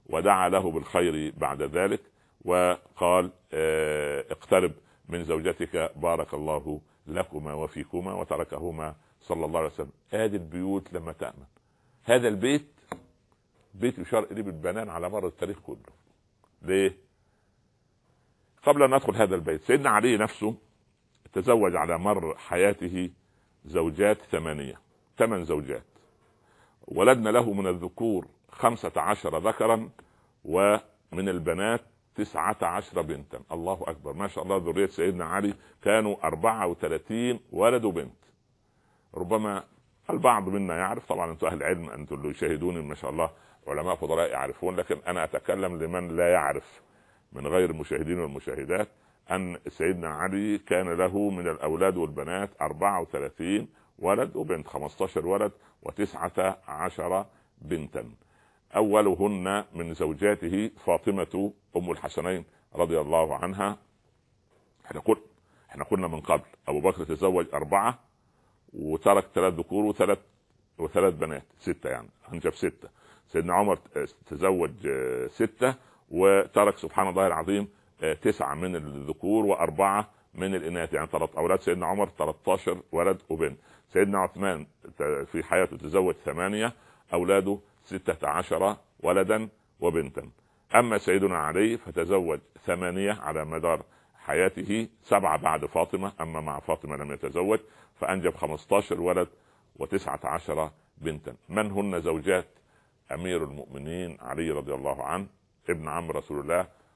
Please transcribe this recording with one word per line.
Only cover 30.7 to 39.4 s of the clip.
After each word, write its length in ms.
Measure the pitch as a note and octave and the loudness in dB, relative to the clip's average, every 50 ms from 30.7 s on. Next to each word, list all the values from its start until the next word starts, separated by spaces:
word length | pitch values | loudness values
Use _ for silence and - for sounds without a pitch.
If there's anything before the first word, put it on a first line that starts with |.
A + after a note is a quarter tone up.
| G#2 G#2+ - - _ _ _ - - F2 F#2+ G2 | 4 2 0 -6 _ _ _ -12 -8 -6 -4 -2
البنات 520 | F#2 F2+ D#2 E2+ E2 F2 G2+ A2 A#2 A#2+ - _ _ _ _ _ _ | -2 -2 -2 -2 -2 0 0 0 0 -2 -4 _ _ _ _ _ _
تسعة 420 | - G#2 - - D#2+ D#2+ G2 G#2+ - | -6 -6 -4 -2 -2 0 0 0 0
عشر 400 | F#2+ E2+ E2+ G2+ G2+ - - F2 | -2 -2 -2 -4 -6 -4 -4 -4
بنتا. 400 | E2 D#2 D#2+ C#2 D2 - - B1 C2 - | -4 -4 -6 -10 -10 -14 -16 -16 -14 -10
الله 320 | E2+ E2+ E2 F2+ G2 F2 E2 D2+ | -10 -6 -4 -4 -4 -4 -4 -8
أكبر، 260 | E2 D2 C#2 D2 C#2+ | -8 -10 -10 -10 -8
ما 140 | E2 G2+ G2 | -6 -6 -6
شاء 160 | - - D#2+ | -6 -6 -4
الله، 140 | F#2 G2 F#2+ | -2 -2 -2
ذرية 300 | E2+ E2+ D#2+ F#2 G2+ F#2+ | -2 -2 0 0 0 0
سيدنا 380 | - - E2 F#2+ F#2 F2 E2+ | 0 -2 -2 -2 -2 -2 -4
علي 280 | D#2+ F2+ G2 G2+ G2+ G2+ - - - _ _ | -4 -2 0 0 -2 -2 -6 -12 -20 _ _
كانوا 340 | - G2+ G#2 A2 G#2+ G#2 G2 - - | 0 2 4 4 4 2 -2 -2 -2
أربعة 440 | D#2+ D#2+ D#2+ F2+ A2+ A2+ A2 G2 F2 | -2 -2 0 2 2 2 2 0 -2
وثلاثين 720 | E2+ - - D#2 D#2+ D#2 - - A2 A2+ A#2+ B2 A#2+ A2 - _ | -2 -2 -2 -2 -2 -2 -4 -4 -4 -2 -2 -2 -2 -4 -6 _
ولد 340 | - D#2+ G2+ A#2 B2 A#2+ A2 | -2 2 4 4 4 4 2
وبنت. 340 | G#2 E2+ E2 C#2 B1 - _ _ _ _ _ _ _ _ _ _ _ _ _ _ _ _ _ _ _ - | 0 -2 -2 -6 -8 -12 _ _ _ _ _ _ _ _ _ _ _ _ _ _ _ _ _ _ _ -8
ربما 480 | D#2+ F2 F2 A2 A2 | -8 -4 0 0 0